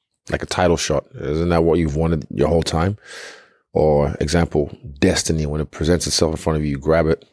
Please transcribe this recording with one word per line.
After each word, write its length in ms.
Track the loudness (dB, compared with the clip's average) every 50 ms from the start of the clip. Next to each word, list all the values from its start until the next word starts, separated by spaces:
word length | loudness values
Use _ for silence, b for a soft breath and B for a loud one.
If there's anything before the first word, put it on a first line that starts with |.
| _ _ _ _ _ -8
Like 120 | -6 -6
a 40 | -6
title 320 | -4 -2 0 2 2 2 2
shot. 280 | 0 -2 -2 -2 -4 _ -14
Isn't 340 | -10 -6 -4 -2 -2 0 2
that 160 | 2 2 4
what 140 | 4 4 2
you've 180 | 2 0 0 0
wanted 280 | 0 0 0 -2 -4 -6
your 180 | -2 0 0 2
whole 160 | 2 2 0
time? 340 | 0 -2 0 0 0 -2 -4 B B B B B B B B B B B B B B 0
Or 420 | 2 2 4 4 2 2 0 0 -2
example, 500 | -4 0 2 0 0 2 0 -2 -2 -2 -6 -16 -18 -14 -4 0
destiny, 460 | 2 2 2 2 0 -2 -2 -2 -2 -2
when 120 | -2 -4
it 120 | -4 -6
presents 360 | -6 -4 0 0 0 0 0 -2
itself 240 | 0 0 0 0
in 60 | 0 -2
front 220 | -2 -2 -2 0
of 40 | 0
you, 80 | -2
you 60 | -4 -2
grab 300 | 0 2 2 2 4 2
it, 180 | 0 -2 -4 _